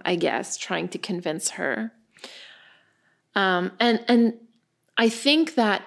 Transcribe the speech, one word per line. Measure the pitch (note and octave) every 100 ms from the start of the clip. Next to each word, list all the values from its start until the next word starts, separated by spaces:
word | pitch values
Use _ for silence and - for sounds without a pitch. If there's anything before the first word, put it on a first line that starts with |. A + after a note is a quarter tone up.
I | - F3
guess, | F3 A2+ - -
trying | - F3 F3
to | F3+
convince | - F3 F3 D#3+ -
her. | - D#3+ C3+ A3+ _ _ _ - - - - - _ _ _ _ _ _ -
Um, | G3 F3+ F#3 -
and, | A#3+ A3+ -
and | A#3 A#3 A3+ - _ _ _ _ -
I | A3+
think | A3+ C#4 D#4 D#4+
that | - A3 G3